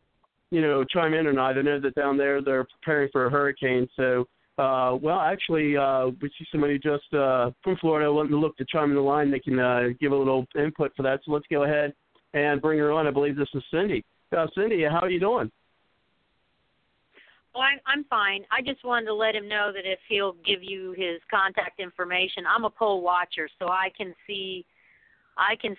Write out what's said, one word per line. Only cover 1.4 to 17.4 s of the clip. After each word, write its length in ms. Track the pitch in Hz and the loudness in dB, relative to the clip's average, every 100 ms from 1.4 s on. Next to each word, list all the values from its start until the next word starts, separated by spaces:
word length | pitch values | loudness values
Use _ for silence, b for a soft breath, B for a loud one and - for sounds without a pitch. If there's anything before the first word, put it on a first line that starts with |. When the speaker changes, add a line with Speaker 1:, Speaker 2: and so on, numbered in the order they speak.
| 131 131 | 0 0
Speaker 1:
I 40 | |
know 160 | 139 143 | 0 0
that 140 | 139 | -2
down 220 | 139 139 139 | -2 0 0
there 240 | 139 139 | 0 0
they're 220 | 139 131 | 0 -2
preparing 460 | 127 _ - 151 139 | -2 _ -2 0 0
for 140 | 139 127 | 0 0
a 40 | |
hurricane. 580 | 143 143 139 135 127 127 - | 2 0 0 0 0 0 -2
So, 300 | 131 123 123 _ _ - | 0 0 -2 _ _ -2
uh, 380 | 135 131 127 127 | 0 2 0 0
well, 200 | 151 180 | 0 0
actually, 560 | 160 196 - 160 147 143 | 0 -2 -2 0 2 2
uh, 300 | 139 131 131 127 | 2 2 0 -2
we 80 | 143 - | -8 -10
see 80 | 165 | -6
somebody 280 | 156 147 143 | -2 0 0
just, 340 | 147 147 - | 0 -2 -2
uh, 360 | 151 135 131 120 120 | 0 2 2 0 -2
from 140 | - 180 | -4 0
Florida 360 | 160 156 147 | 2 2 4
wanting 200 | 147 147 | 2 2
to 60 | 147 | 2
look 180 | 151 - | 0 -2
to 60 | |
chime 260 | 135 160 147 | -4 0 2
in 60 | 143 | 2
the 60 | |
line. 280 | 139 147 143 | 2 2 2
They 100 | 135 | 0
can, 180 | - 127 | 0 2
uh, 300 | 123 123 123 123 | 2 2 0 0
give 120 | 143 | 0
a 40 | 139 | 2
little 300 | 135 131 127 147 | 2 0 0 -2
input 360 | 151 151 143 - | -2 -2 -4 -2
for 60 | |
that. 180 | 131 139 | -2 -2
So 80 | - | -2
let's 140 | 147 143 | -4 -2
go 140 | 147 | 0
ahead 300 | 143 151 147 - _ _ _ | 2 0 -2 -6 _ _ _
and 260 | 147 147 143 | 0 2 2
bring 180 | 156 156 | 2 2
her 120 | 147 | 2
on. 160 | 156 151 | 2 2
I 40 | |
believe 260 | 139 143 143 | 2 0 0
this 120 | 139 | -4
is 80 | 139 - | -6 -4
Cindy. 340 | 160 202 135 - _ _ 175 | -2 0 -2 -6 _ _ -2
Uh, 100 | 160 | -2
Cindy, 300 | - 214 202 | -2 0 2
how 160 | 151 165 | 2 2
are 100 | 180 | 0
you 100 | 180 | 0
doing? 300 | 196 240 110 - _ _ _ _ _ _ _ _ _ _ _ _ _ _ _ b b b | 0 0 -2 -8 _ _ _ _ _ _ _ _ _ _ _ _ _ _ _ b b b